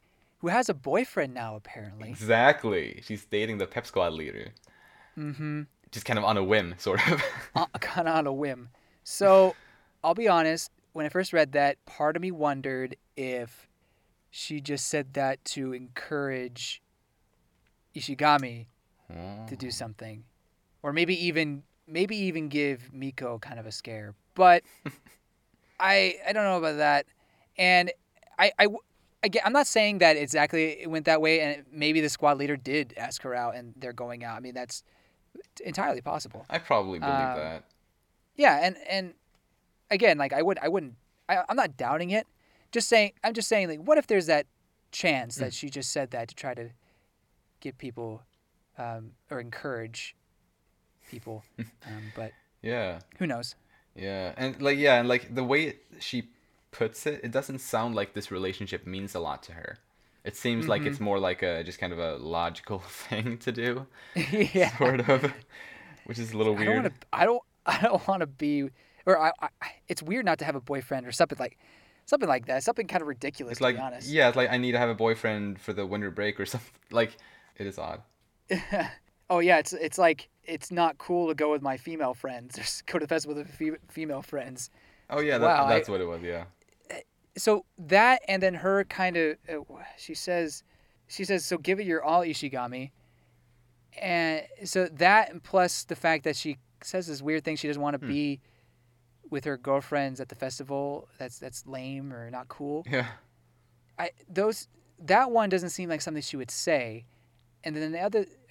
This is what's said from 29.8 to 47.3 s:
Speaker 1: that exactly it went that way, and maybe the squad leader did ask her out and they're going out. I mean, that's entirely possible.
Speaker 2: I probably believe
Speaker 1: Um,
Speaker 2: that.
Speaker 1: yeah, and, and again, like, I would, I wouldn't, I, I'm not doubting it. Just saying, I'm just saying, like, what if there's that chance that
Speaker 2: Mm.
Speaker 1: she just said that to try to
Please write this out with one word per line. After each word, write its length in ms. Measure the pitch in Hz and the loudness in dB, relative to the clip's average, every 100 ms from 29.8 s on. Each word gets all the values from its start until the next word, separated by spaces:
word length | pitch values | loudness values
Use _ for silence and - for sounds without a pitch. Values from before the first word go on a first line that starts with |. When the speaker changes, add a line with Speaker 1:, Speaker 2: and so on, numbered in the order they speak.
| 208 202 | 4 6
Speaker 1:
that 180 | 165 151 | 6 6
exactly 640 | 143 151 151 165 160 147 | 4 2 2 4 0 -2
it 80 | 160 | -4
went 160 | 160 156 | -2 4
that 160 | 156 | 4
way, 200 | 156 160 | 6 4
and 240 | 147 147 - | 2 -2 -8
maybe 300 | 156 151 156 | -2 2 2
the 80 | 151 | 0
squad 280 | - 147 139 | 2 2 4
leader 200 | 143 143 | 0 -4
did 360 | 131 147 127 - | -2 -2 -2 -6
ask 240 | 113 - | -10 -8
her 100 | 135 123 | -8 -4
out 200 | 120 120 | -4 -6
and 180 | 120 120 | -12 -14
they're 160 | 131 | -12
going 300 | 120 120 120 | -10 -10 -10
out. 140 | 117 113 | -10 -12
I 20 | |
mean, 140 | 127 | -12
that's 300 | 123 123 - _ _ _ _ _ - - - | -12 -10 -12 _ _ _ _ _ -20 -20 -14
entirely 380 | 180 175 - 123 | -10 -4 -4 -4
possible. 440 | 147 156 - - - | -4 -6 -8 -16 -8
Speaker 2:
I 100 | 165 | -6
probably 400 | - 113 95 90 | 0 0 0 -4
believe 140 | 139 | -2
Speaker 1:
Um, 240 | 135 131 127 | 0 -2 -4
Speaker 2:
that. 260 | 78 82 - _ _ _ _ _ _ - | -6 -8 -14 _ _ _ _ _ _ 4
Speaker 1:
yeah, 240 | 277 147 180 | 4 6 2
and, 120 | 190 - | -2 -6
and 240 | 190 180 - _ _ _ _ _ _ - | -6 -6 -12 _ _ _ _ _ _ -4
again, 260 | 196 220 147 | 4 6 6
like, 160 | 139 | 2
I 80 | 139 | 2
would, 160 | 175 180 | 2 2
I 60 | 160 | 0
wouldn't, 260 | 185 139 113 _ _ - | -2 -4 -14 _ _ -2
I, 140 | 185 175 | 0 0
I'm 60 | 247 | 0
not 220 | 208 139 | 0 0
doubting 340 | 127 156 175 | -2 -2 0
it. 160 | 214 - _ _ _ _ | -2 -2 _ _ _ _
Just 180 | 233 - | -2 6
saying, 240 | 226 202 - | 6 6 0
I'm 100 | 220 | -2
just 140 | 226 - | -2 2
saying, 200 | 214 180 | 2 2
like, 100 | 151 | 0
what 180 | 202 302 | 4 4
if 100 | - | 6
there's 180 | 202 165 | 2 4
that 180 | 151 - _ _ _ _ | 2 2 _ _ _ _
chance 440 | - 175 135 117 120 | -2 0 0 -2 -6
that 160 | 131 | -6
Speaker 2:
Mm. 60 | - | -6
Speaker 1:
she 100 | 143 | -10
just 220 | 139 127 | -8 -4
said 200 | 151 127 | -4 -4
that 160 | 123 117 | -6 -8
to 60 | - | -8
try 180 | 139 | -8
to 160 | 120 117 - _ _ _ _ _ | -8 -12 -16 _ _ _ _ _